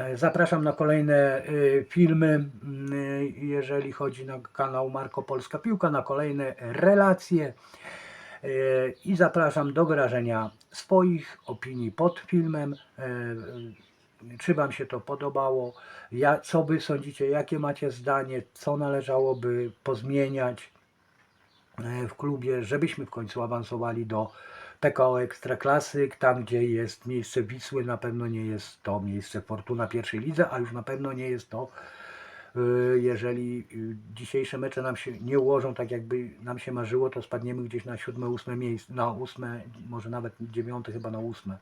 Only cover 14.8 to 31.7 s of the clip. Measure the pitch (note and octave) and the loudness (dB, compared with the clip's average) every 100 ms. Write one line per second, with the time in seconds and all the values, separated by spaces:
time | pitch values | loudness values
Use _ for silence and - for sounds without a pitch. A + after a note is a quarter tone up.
14.8 | C3 - - C#3+ C#3+ C3+ C3+ C3 B2 - | -8 -8 -8 -6 -4 -2 0 0 -2 -8
15.8 | - - - A#2+ C#3+ D3+ - E3 D3+ D#3+ | -20 -20 -10 2 4 4 2 0 2 0
16.8 | - C#3+ C#3+ - C#3 D3 C#3+ D3+ D3 C#3+ | 0 -4 -4 -2 0 0 0 -2 -2 -2
17.8 | C#3+ B2 B2+ C#3 C3+ B2+ - - - D3 | -4 -4 0 0 0 -6 -8 -6 -2 0
18.8 | C#3+ C#3 C3+ C3 C3+ B2 B2 A#2+ A#2+ - | 0 -2 0 2 2 2 0 0 -2 -6
19.8 | - B2 B2+ C#3 C3+ C3+ B2 A#2+ - _ | -4 -4 0 0 2 0 -2 -2 -12 _
20.8 | _ _ _ _ _ _ _ _ _ - | _ _ _ _ _ _ _ _ _ -10
21.8 | A#2 B2 A#2 - D3 C#3 B2 B2+ G#2+ C#3+ | -6 -4 -6 -4 -4 -4 -2 -2 0 0
22.8 | D#3 - B2+ - G#2+ B2 A#2 A#2+ A2 A#2+ | 0 -2 -8 -8 -8 -6 -4 -4 -4 -4
23.8 | A#2+ A#2 A2 A2 A2 - - - - - | -4 -4 -2 -2 -4 -8 -20 -18 -18 0
24.8 | D3 C#3+ B2+ B2 B2 - B2+ B2+ C#3 D3 | 0 6 4 4 0 -6 -6 -2 4 2
25.8 | - C#3+ C#3 - C3 B2+ A2+ A#2+ A#2+ A2+ | 2 0 0 4 4 4 0 2 2 2
26.8 | A2+ - B2 B2+ A2 C3 G#2+ B2+ - C3+ | -2 -6 -6 -4 -2 -2 -2 -6 -6 -4
27.8 | A#2+ A#2+ A#2+ A#2 A#2+ A2+ A2 G#2+ - - | -4 -4 -4 -4 -4 -4 -4 -4 -8 -10
28.8 | - G2+ G2 G2+ G2 G#2+ - A2 - A#2+ | -4 -2 -2 -4 -6 -10 -6 -8 -4 -4
29.8 | A2+ A#2+ A2+ A2 C3+ D#3 E3+ B2+ A#2+ A#2+ | -2 -4 -4 -4 -4 2 2 2 -4 -6
30.8 | A#2 C3+ C#3 B2+ B2+ B2 - A2+ - | -8 -6 -6 -6 -4 -6 -6 -10 -10